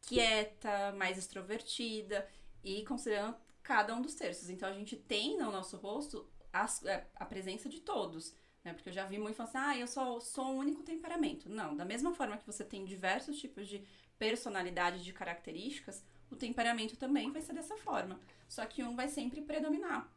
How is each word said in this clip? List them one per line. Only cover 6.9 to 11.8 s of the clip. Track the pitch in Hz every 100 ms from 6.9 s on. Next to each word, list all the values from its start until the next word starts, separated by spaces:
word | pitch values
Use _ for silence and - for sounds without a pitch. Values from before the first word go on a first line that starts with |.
| 190 - -
a |
presença | 190 196 190 214 285
de | 320
todos, | - 359 175 160 - - - _
né? | 175
Porque | 165 -
eu |
já | 180 185
vi | 202
muito | 214 220
falar | 226
assim, | 262
"Ah, | 285 262
eu | 240
só | 277 254 233
sou | - - 262
um | 269
único | 285 302
temperamento." | - 330 330 339 294 - -
Não, | 214 165
da | 147